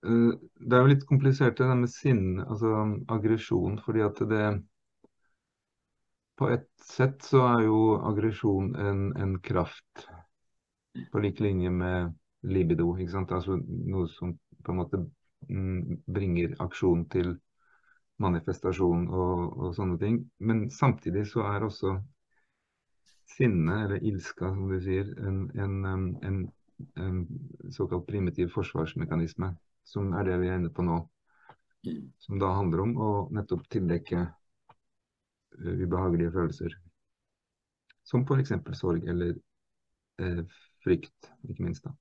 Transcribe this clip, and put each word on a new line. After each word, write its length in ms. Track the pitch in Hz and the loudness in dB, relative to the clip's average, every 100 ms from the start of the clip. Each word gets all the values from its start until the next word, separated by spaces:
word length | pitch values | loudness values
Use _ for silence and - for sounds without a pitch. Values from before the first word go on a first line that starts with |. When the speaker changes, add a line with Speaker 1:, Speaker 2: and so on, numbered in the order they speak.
Speaker 1:
Eh, 280 | 90 117 117 - - _ | 4 4 4 2 -8 _
det 160 | - 127 | 4 8
er 60 | |
jo 80 | 131 | 8
litt 120 | 139 - | 6 6
komplisert 480 | 135 135 131 131 117 | 4 4 6 4 4
det 100 | 127 | 2
der 80 | 127 | 4
med 140 | 123 | 2
sinne, 560 | - 143 120 95 92 127 | 0 2 4 2 -2 -4
altså 280 | 110 113 107 107 104 - | -2 0 2 0 -2 -2
aggresjon, 720 | 110 104 113 - 104 90 104 - | -2 2 0 2 0 0 -4 -2
fordi 160 | 110 104 | 0 0
at 160 | 104 107 | 0 0
det, 340 | 107 107 101 - _ _ _ _ _ _ _ _ _ _ _ _ _ _ _ _ - | 2 2 0 -6 _ _ _ _ _ _ _ _ _ _ _ _ _ _ _ _ -2
på 140 | 123 | 0
ett 200 | 120 - _ - | 0 -2 _ -20
sätt 380 | - 131 135 | 2 2 2
så 180 | - 135 127 | 4 4 6
är 140 | 120 | 4
ju 340 | 110 110 110 107 - | 4 6 6 4 2
aggression 680 | 104 110 104 113 95 95 - | 0 0 0 0 2 0 -2
en, 400 | 101 98 98 - | -2 0 -2 -2
en 220 | 98 92 | -2 -2
kraft 680 | - 92 82 - _ - - - - _ _ _ _ _ _ - - | 0 0 0 -6 _ -20 -20 -20 -20 _ _ _ _ _ _ -14 -4
på 80 | - | 0
lik 200 | 101 - | 0 0
linje 300 | 107 95 90 | 0 2 0
med 440 | 90 90 90 87 80 _ _ | 0 0 0 -2 -6 _ _
libido, 560 | - 95 85 82 85 90 | -2 2 2 4 2 0
ikke 140 | 90 | -4
sant? 200 | 98 92 | -4 -2
Alltså 240 | 92 87 92 - | -2 0 -2 -2
något 440 | 87 82 95 85 | -6 -4 -2 -4
som 260 | - 90 85 _ - | -4 -8 -8 _ -18
på 80 | - | -6
en 60 | 90 | -4
måte, 280 | 87 98 85 - _ _ - | -2 -4 -4 -10 _ _ -8
mm, 520 | 95 95 92 85 85 - | -6 -2 -4 -4 -8 -6
bringer 500 | 95 98 87 85 - | -4 0 0 0 -4
aktion 500 | 85 - 95 85 82 | -8 0 2 2 0
till 280 | 95 90 90 _ _ _ _ _ _ _ _ | -2 -2 -4 _ _ _ _ _ _ _ _
manifestation 920 | 101 85 80 90 92 92 92 85 87 | 0 0 -2 -4 -2 2 2 2 0
och, 500 | 90 90 90 87 - | 0 0 0 -4 -4
och 180 | 90 85 | -6 -4
såna 220 | 95 87 | -2 -2
ting. 320 | 101 120 120 _ | 0 0 -2 _
Men 320 | 110 113 104 | 0 0 -2
samtidigt 600 | - 139 107 - 90 101 | 2 2 2 -2 -2 -2
så 100 | - | -2
är 220 | 104 101 | -2 -2
också 400 | 107 98 95 95 110 _ _ _ _ _ _ _ _ _ _ _ _ - | -2 -4 -4 -4 -8 _ _ _ _ _ _ _ _ _ _ _ _ 2
sinne, 460 | 131 95 80 101 104 | 4 4 2 0 0
eller 180 | 95 | -2
ilska 460 | 107 98 - - 92 | -2 -4 -8 -6 -4
som 200 | 98 98 | -2 -2
du 100 | 95 | -2
säger, 380 | 92 92 101 - 101 | -2 -2 -2 -6 -4
en, 320 | 95 95 - | -4 -4 -4
en, 260 | 98 98 95 | -4 -2 -2
em, 320 | 95 92 - | -2 -2 -4
en, 300 | 98 95 92 - _ _ - - | -4 -4 -4 -10 _ _ -16 -8
en 320 | 92 92 85 135 131 - - | -4 -4 -4 -8 -14 -16 -16
såkalt 360 | - 92 90 85 | -6 -4 -4 -4
primitiv 400 | 101 90 80 87 | -2 -2 -2 -4
försvarsmekanism 960 | - 92 - 80 - 82 80 85 - 92 87 _ _ | -2 -4 -2 -4 -4 -4 -2 -2 -4 -6 -6 _ _
som 300 | _ - 98 | _ -4 -2
är 100 | 92 | -2
det 140 | 95 90 | 0 0
vi 100 | 90 | 0
är 80 | 92 | 0
inne 140 | 85 | -4
på 120 | - | -2
nu. 260 | 87 82 82 _ _ _ _ - _ _ - | 0 0 -4 _ _ _ _ -20 _ _ -10
Speaker 2:
Mm. 200 | 76 67 _ | -10 -12 _
Speaker 1:
Som 220 | - 98 | -8 -2
då 80 | 98 | 0
handlar 320 | 92 98 82 | 2 0 0
om 180 | 104 120 | 0 0
att 340 | 107 101 92 | 0 -2 -2
nettopp 380 | 107 101 90 - | -6 -4 -6 -4
tilldecka, 640 | 104 90 85 - 87 85 - _ _ _ - _ _ _ _ _ _ _ - | -4 -2 -2 -2 -4 -4 -8 _ _ _ -20 _ _ _ _ _ _ _ -10
eh, 80 | 85 | -6
ubehagliga 640 | 90 90 90 92 85 85 | -4 -2 0 2 2 0
känslor. 400 | 90 85 - 85 - - _ _ _ _ _ _ _ _ _ _ _ | 0 -2 -4 -10 -10 -20 _ _ _ _ _ _ _ _ _ _ _
Som 240 | - 123 127 | -2 -2 2
för 100 | 135 | 0
exempel 380 | 131 95 - 87 | 0 -2 -4 -6
sorg 320 | 92 82 82 | -2 -2 -2
eller, 220 | 87 87 85 _ _ _ _ _ _ _ - | -2 -2 -4 _ _ _ _ _ _ _ -8
eh, 280 | 92 87 85 _ _ _ | -4 -4 -6 _ _ _
frykt, 480 | - - - _ - _ | 0 0 0 _ -20 _
inte 200 | - - | -14 -6
minst 200 | - - | -6 -6
då. 120 | - - | -10 -14